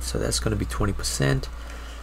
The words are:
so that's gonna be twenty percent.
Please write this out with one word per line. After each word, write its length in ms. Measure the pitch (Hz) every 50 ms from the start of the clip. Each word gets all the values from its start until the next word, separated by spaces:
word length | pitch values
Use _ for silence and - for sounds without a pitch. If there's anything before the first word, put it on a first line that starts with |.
so 160 | - - -
that's 220 | 117 113 120 117 -
gonna 160 | - 113 107
be 100 | 104 101
twenty 280 | - - - 107 104 98
percent. 540 | - - - - - 139 139 - 135 - - - - - - - - - - - -